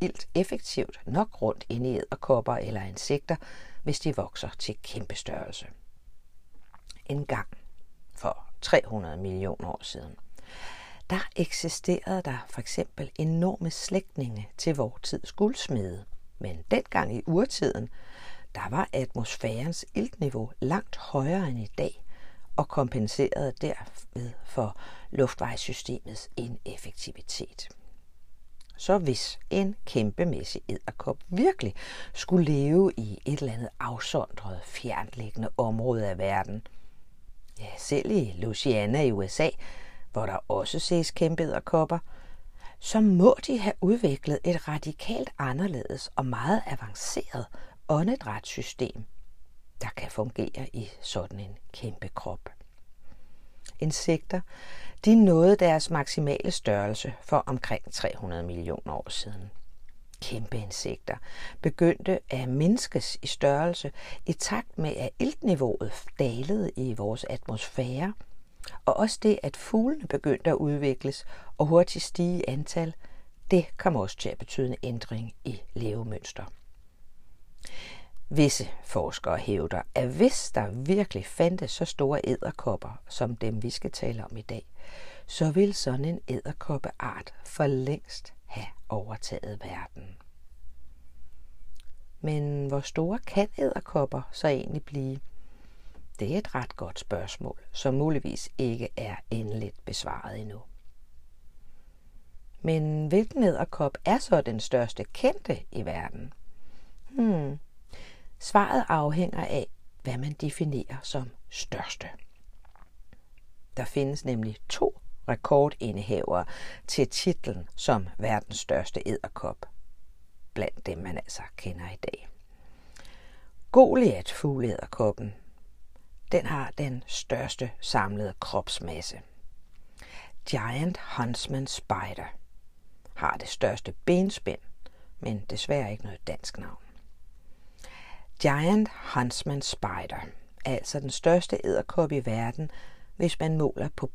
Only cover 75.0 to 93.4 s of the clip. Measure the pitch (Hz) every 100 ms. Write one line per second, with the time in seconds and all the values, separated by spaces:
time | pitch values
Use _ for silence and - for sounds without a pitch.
75 | - 113 117 - - 101 - - 117 107
76 | 113 107 - - 101 - - - - -
77 | - - - - - - - - - -
78 | - - - 143 147 - - - - 107
79 | 80 - - 82 - 101 78 90 - -
80 | 123 139 240 - - - 104 110 135 196
81 | 196 98 98 - 170 185 139 - 170 -
82 | 139 147 - 123 - - - 101 - 113
83 | - - 120 117 113 107 113 - - -
84 | 127 117 - - - 113 - - - -
85 | - - - - 160 156 202 202 - 127
86 | 147 170 - 127 - 151 - 147 - -
87 | - - - - - - 147 135 131 147
88 | - - - - - - - - - 107
89 | 107 107 - - - 107 95 90 - -
90 | 92 90 - - - - - - - -
91 | - - - - - - - - - -
92 | - - 156 151 147 143 139 139 139 -
93 | 165 226 - -